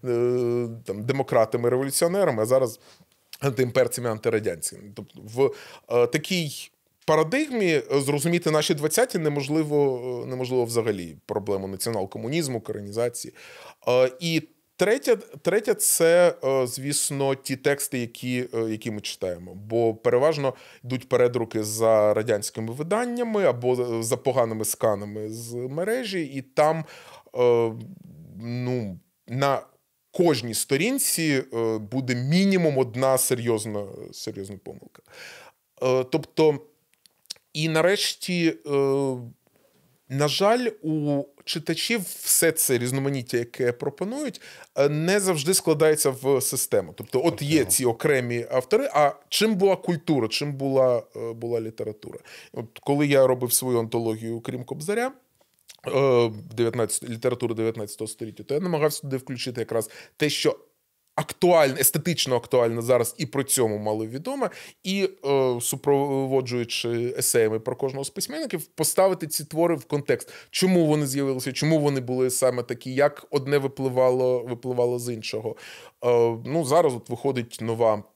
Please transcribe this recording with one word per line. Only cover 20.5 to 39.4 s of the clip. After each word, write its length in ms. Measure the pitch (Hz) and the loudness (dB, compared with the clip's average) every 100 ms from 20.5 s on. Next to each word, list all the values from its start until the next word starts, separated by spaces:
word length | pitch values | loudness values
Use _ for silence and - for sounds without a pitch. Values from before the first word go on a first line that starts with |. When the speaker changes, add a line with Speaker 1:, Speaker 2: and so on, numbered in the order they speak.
| 123 - - | -4 -16 -18
Speaker 1:
йдуть 260 | 123 127 - | -6 -6 0
передруки 540 | 123 123 120 113 113 | 4 4 2 -4 -4
за 500 | 107 107 113 110 107 | -4 0 4 6 6
радянськими 600 | 107 110 104 104 - 113 | 2 2 -2 -2 -8 -8
виданнями 680 | 123 160 208 247 240 233 208 | -8 -4 -2 -2 -4 -2 2
або 320 | 180 120 123 127 | 2 2 0 0
за, 280 | 123 113 | 0 -2
за 140 | 113 120 | -2 -2
поганими 480 | - 127 117 110 107 | 0 0 0 0 -4
сканами 640 | - 113 104 104 107 107 | 0 0 0 -4 -8 -10
з 240 | 113 117 | -10 -10
мережі, 680 | 120 127 143 190 240 233 190 | -8 -8 -6 -4 -4 -4 -6
і 180 | 151 135 | -6 -8
там, 440 | 127 - 151 165 151 - - - _ 127 | -8 2 2 2 -6 -14 -20 -20 _ 2
е, 340 | 123 120 117 113 110 - - - 160 92 | 4 6 2 -2 -14 -18 -20 -20 -20 -14
ну, 580 | 117 123 123 127 107 90 _ _ - | -10 -6 -4 -4 -4 -10 _ _ -10
на 340 | 120 139 131 - _ _ _ _ | -2 0 0 -4 _ _ _ _
кожній 420 | - 175 135 113 | 0 2 2 -2
сторінці, 880 | 107 - 135 190 269 - - 160 135 - | -6 -2 0 0 0 -2 0 0 0 -2
е, 240 | 117 113 110 | -2 -2 -2
буде 380 | 104 127 127 123 | -4 -6 -4 -4
мінімум 640 | 131 170 196 190 165 139 | 2 2 4 4 2 2
одна 400 | 127 113 135 131 | 0 2 2 2
серйозна, 680 | - 127 117 110 110 104 101 - - | 2 0 2 0 0 -8 -8 -12 -16
серйозна 440 | - - 101 95 98 | -12 -12 -10 -12 -14
помилка. 380 | - - - - _ - - - - _ _ _ | -16 -18 -18 -20 _ -20 -20 -20 -20 _ _ _
Е, 200 | 131 127 | 0 2
тобто, 560 | 131 160 143 - 156 143 - _ _ _ _ _ _ - _ | 2 -2 -4 2 4 4 -6 _ _ _ _ _ _ -20 _
і 160 | 151 160 | -4 0
нарешті, 840 | 160 170 202 - - - 180 165 165 - | 2 2 2 -2 -6 -4 0 0 -2 -2
е, 480 | 143 139 139 135 127 120 - | 0 2 2 0 -4 -10 -18